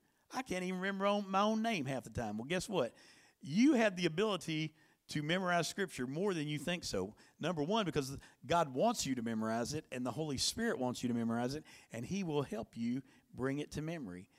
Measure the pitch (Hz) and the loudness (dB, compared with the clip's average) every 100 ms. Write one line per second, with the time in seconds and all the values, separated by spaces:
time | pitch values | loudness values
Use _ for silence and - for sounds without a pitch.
0 | _ _ _ 254 262 185 180 185 190 196 | _ _ _ -8 -4 -2 -2 -2 -2 2
1 | 202 208 196 196 214 220 226 196 131 131 | 2 2 2 2 4 2 2 0 0 -4
2 | 117 - 110 107 131 180 - 185 117 - | -4 -4 -4 -4 -2 -2 0 0 0 -4
3 | - - _ _ 156 175 277 247 220 180 | -20 -20 _ _ -2 6 8 8 4 4
4 | 170 156 214 180 - 156 156 - _ _ | 0 2 2 0 -2 -2 -4 -8 _ _
5 | - 156 147 185 180 175 160 - 180 - | -6 -4 0 0 2 2 2 -2 -4 -2
6 | 127 151 208 170 147 151 175 175 - 101 | -4 0 0 0 -2 -2 -2 -2 -2 -2
7 | 95 - - _ 147 160 147 226 180 151 | -4 -8 -20 _ -2 0 2 2 2 0
8 | 131 139 - _ 127 170 156 131 220 233 | -2 -8 -12 _ 2 2 2 2 2 2
9 | 139 123 113 110 110 113 117 151 - 127 | -2 -2 0 0 0 0 0 -4 -6 -4
10 | 127 110 156 127 - - 233 127 127 117 | -4 -2 -2 0 0 0 0 0 -2 0
11 | 120 117 117 117 123 151 - - - 117 | 0 0 0 0 0 -4 -10 -20 -12 -10
12 | 123 196 175 147 135 208 - 117 117 131 | -6 -4 0 -2 -2 -6 -8 -4 -4 -4
13 | - - _ - 131 139 147 147 156 170 | -8 -20 _ -4 -2 -2 -4 -6 -6 -6
14 | 107 90 101 | -8 -12 -14